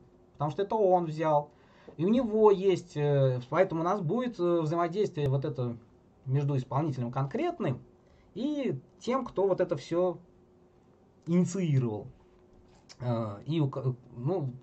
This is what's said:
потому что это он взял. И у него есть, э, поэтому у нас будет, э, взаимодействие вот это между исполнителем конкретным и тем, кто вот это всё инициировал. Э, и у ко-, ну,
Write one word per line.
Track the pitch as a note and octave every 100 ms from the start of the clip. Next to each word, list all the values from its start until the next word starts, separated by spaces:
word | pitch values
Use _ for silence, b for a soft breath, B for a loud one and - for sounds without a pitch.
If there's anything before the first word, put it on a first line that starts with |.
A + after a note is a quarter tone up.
| - _ _
потому | - D3
что | D3
это | G3 A3+
он | F#3+ F3+ E3
взял. | D3+ D#3+ D3 D3 B B B B B
И | F3
у |
него | A#3+ A#3 G#3+ G#3+
есть, | F#3+ G3 F3 - D3
э, | D3 C#3+ C3+ B2+ B2
поэтому | D#3+ F#3+ E3
у |
нас | E3 G#3
будет, | D#3 A3+ B3 A#3
э, | F3 E3+
взаимодействие | D#3 E3+ E3+ F3+ G3+ - C#3
вот | C3+ D3+
это | C3 B2 A#2 - _ _ _ C3
между | C3+ C#3+ C#3
исполнителем | B2 B2+ D#3+ B2+ A#2+
конкретным | C3+ C#3 A#3 F4 E4 F#3 B2+ - _ b b b F3
и | C#4 D4 A#3+ C3+ - -
тем, | - C4 B3
кто | - G3
вот | F3+
это | F3+ D3+
всё | - E3+ F3+ E3+ - - _ _ _ _ _ _ _ _ -
инициировал. | F3 F3 G3 E3+ C3+ B2 G#2 - - _ _ - - - - - -
Э, | B2 A#2 A2 G2+ B2+
и | E3
у | C3+
ко-, | C3+ C3 B2 - A#2+
ну, | B2+ F#3 C3+ A#2+